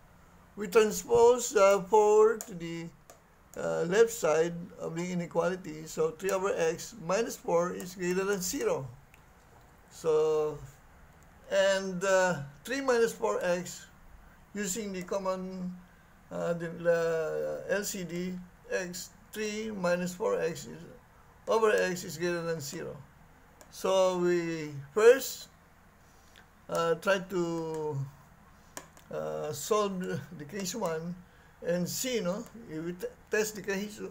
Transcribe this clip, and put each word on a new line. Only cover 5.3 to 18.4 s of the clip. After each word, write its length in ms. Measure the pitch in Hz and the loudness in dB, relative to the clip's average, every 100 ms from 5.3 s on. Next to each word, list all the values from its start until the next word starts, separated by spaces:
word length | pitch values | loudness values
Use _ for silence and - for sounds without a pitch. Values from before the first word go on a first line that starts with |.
| 170 175 185 170 156 160 | 0 0 -2 -8 -12 -8
So 260 | 180 160 | -2 -2
three 200 | 156 185 | -2 -2
over 200 | 190 196 - | 0 0 0
x 360 | 160 170 - - 165 | 0 -2 -8 -10 -4
minus 300 | 196 254 - | -2 -2 -6
four 360 | - 170 175 | 0 0 0
is 220 | 196 180 202 | -4 -10 -6
greater 300 | 175 180 196 | -2 0 0
than 160 | 196 | -2
zero. 440 | 180 285 214 151 135 - - - - - - - - - - | -2 -2 -2 -2 -4 -14 -20 -20 -20 -20 -20 -20 -20 -20 -20
So, 720 | - 165 156 156 156 151 147 139 - - - - - - - - | -6 2 4 4 2 0 -4 -14 -20 -20 -20 -20 -20 -20 -20 -2
and, 540 | 196 190 190 190 180 | 2 4 2 0 -2
uh, 380 | 196 185 185 147 - - - | 4 4 4 2 -4 -12 -6
three 160 | 269 | -2
minus 320 | 269 233 226 | 2 4 4
four 260 | - 214 208 | 2 -2 0
x, 440 | 180 180 180 - - - - - - - - | 0 0 -2 -12 -18 -20 -20 -20 -20 -20 -12
using 380 | 202 202 226 202 | -6 -4 -4 -6
the 120 | 185 | -8
common, 720 | 180 196 190 185 185 185 180 180 - - - - - | -4 -4 -2 -4 -6 -6 -8 -8 -16 -20 -20 -20 -12
uh, 180 | 175 170 | -4 -2
the, 1120 | 170 170 170 170 170 165 160 156 151 151 151 156 | -2 -4 -4 2 2 2 0 -2 -2 -4 -6 -4
uh, 20 | |
L 100 | 196 202 | -4 -4
C 180 | 196 | -6
D, 300 | 170 175 185 180 | -6 -6 -6 -8